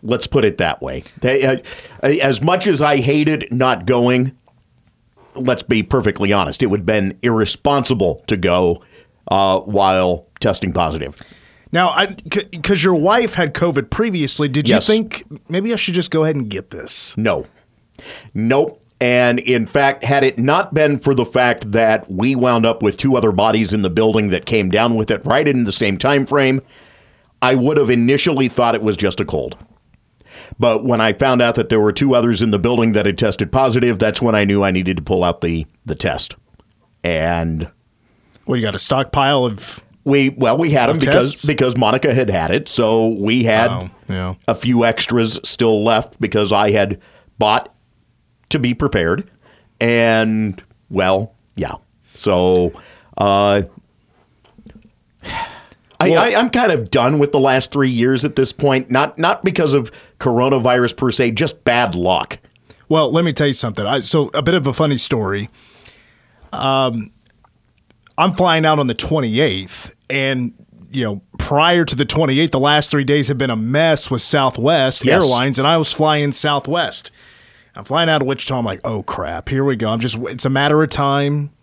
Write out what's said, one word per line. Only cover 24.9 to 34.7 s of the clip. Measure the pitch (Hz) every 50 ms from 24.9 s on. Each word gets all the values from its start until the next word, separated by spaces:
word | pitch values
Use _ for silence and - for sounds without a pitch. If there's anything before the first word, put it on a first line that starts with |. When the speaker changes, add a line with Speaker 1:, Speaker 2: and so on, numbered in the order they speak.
| 117
Speaker 1:
with | 113 107 95
it | 113 98 -
right | 135 113 143 156 151
in | 139 127 117
the | 101
same | 95 - 120 101 98 90
time | - 131 143 143 135
frame, | - - 143 135 131 131 135 - _ - - - - - _ _ _ _ _ _ _ _ -
I | - 127 131
would | 131 120 143 156 147
have | 139 113
initially | 127 120 117 120 139 139 - 175 151 135 135 123
thought | - - 123 117 113
it | 107
was | 107 110 101 85
just | 104 98 90 -
a | 101
cold. | - - 76 65 - - - - - _ _ _ _ _ _ _ _ _ _ _ _ - - - - - -
But | 117 120 113 107 -
when | 131 120 113
I | 110 113 101
found | - 139 135 127 123
out | 120 117 -
that | 120 113 -
there | 113 110
were | 107 107 98
two | - 143 139 127
others | 120 117 120 117 95
in | 117 110
the | 104 101
building | 85 117 123 117 117 113 107
that | 104 101
had | 101 95 -
tested | 117 107 95 - 104 - -
positive, | 131 135 131 110 127 120 120 113 92
that's | 110 110 104 -
when | 127 120 110
I | 104 101
knew | 101 101 101 98
I | 98